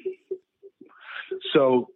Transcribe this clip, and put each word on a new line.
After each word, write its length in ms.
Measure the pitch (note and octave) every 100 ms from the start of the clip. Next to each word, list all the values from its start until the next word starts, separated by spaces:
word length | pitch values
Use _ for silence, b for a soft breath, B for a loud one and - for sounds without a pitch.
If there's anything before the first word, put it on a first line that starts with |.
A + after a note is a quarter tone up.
| F#4+ F#4 _ F#4+ _ _ G4 _ - B B B B F#4+ -
So 360 | D#3+ C3+ B2+ A#2+